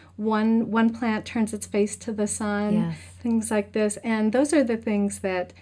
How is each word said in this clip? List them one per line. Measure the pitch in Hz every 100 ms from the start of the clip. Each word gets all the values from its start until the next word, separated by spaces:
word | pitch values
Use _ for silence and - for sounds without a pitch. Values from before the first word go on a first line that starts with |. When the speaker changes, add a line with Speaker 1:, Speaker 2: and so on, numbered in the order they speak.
| - -
Speaker 1:
one, | 214 214 220 226 226
one | 220 226
plant | 226 226 220 -
turns | 233 214
its | 208 -
face | 208 208 -
to | -
the | 208 208
sun, | - 208 202 208
Speaker 2:
Yes. | 214 165 160 - -
Speaker 1:
things | 233 226 214
like | 214 202
this. | 220 214 208
And | 233 220 214
those | 240 294
are | 320
the | 240 226
things | 226 208 202 -
that, | 190 185 180 -